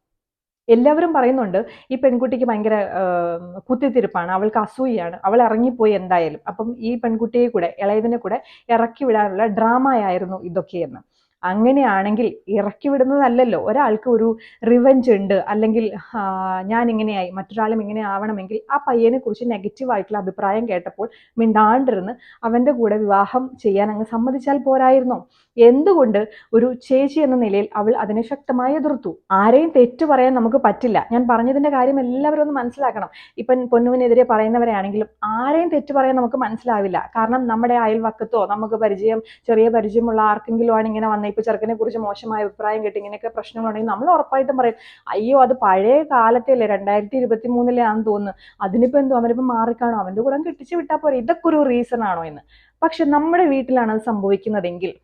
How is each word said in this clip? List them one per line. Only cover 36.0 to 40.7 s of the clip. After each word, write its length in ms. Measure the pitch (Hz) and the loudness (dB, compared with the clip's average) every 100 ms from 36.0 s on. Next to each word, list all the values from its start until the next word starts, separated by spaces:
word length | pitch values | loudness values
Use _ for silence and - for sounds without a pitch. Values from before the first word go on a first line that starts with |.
| 262 262 | 2 0
നമുക്ക് 220 | 240 262 | -2 -2
മനസ്സിലാവില്ല. 720 | 226 220 240 220 196 175 - 226 | -4 -6 -4 -2 -2 -4 -6 -4
കാരണം 320 | 220 247 247 | -2 -2 -2
നമ്മുടെ 260 | 226 240 | -2 0
അയൽവക്കത്തോ 720 | 240 226 220 226 220 226 233 190 | 2 0 0 -2 -6 -4 -2 -2
നമുക്ക് 300 | 208 214 220 | -2 -4 -2
പരിചയം, 480 | 220 190 214 220 220 - - | -2 0 -2 -2 -6 -10 0
ചെറിയ 220 | 220 226 | 2 4
പരിചയമുള്ള 520 | 226 214 214 233 220 | 2 0 0 0 2
ആർക്കെങ്കിലും 540 | 214 208 - 233 233 | 2 0 -2 -2 2